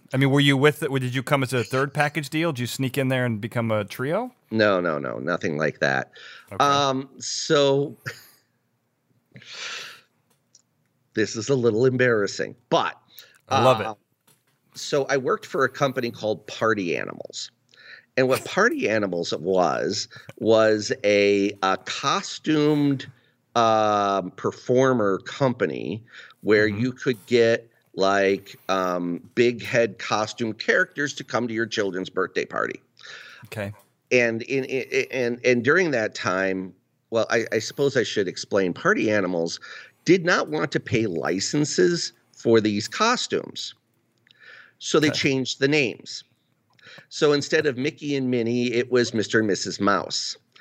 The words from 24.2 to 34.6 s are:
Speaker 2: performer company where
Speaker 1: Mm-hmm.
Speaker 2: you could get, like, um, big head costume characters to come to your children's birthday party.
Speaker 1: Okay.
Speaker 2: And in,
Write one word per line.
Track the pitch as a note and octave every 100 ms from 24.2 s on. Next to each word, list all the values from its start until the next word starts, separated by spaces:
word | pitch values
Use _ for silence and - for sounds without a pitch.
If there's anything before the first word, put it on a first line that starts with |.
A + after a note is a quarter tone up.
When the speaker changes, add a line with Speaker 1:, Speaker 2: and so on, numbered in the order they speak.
| F2+
Speaker 2:
performer | - A2 - - B2 C3 B2 G2+ F#2
company | - - C3+ A#2 F#2 B1+ A#1+ A2 - - - _
where | F#2+ G#2+ G#2+
Speaker 1:
Mm-hmm. |
Speaker 2:
you | G#2 B2+
could | B2 - A#2 -
get, | A#2+ A#2 A#2 - _ _ -
like, | F#2+ G2 G2 G2 - - -
um, | F#2+ F#2 F2+ F2 F2 - -
big | A#2+ A#2
head | F#2+ B2+ A#2 F#2
costume | - G#2+ G#2+ - A2+
characters | G#2+ - - F3+ - C#3+ -
to |
come | - A#2 A#2+
to |
your | A2 A2+
children's | - G2+ F2+ F2+
birthday | - F2 - -
party. | - A#1 - _ _ - - - - -
Speaker 1:
Okay. | G#2+ G2+ G#2+ _ _ -
Speaker 2:
And | B2 A#2+ A2+
in, | - C3+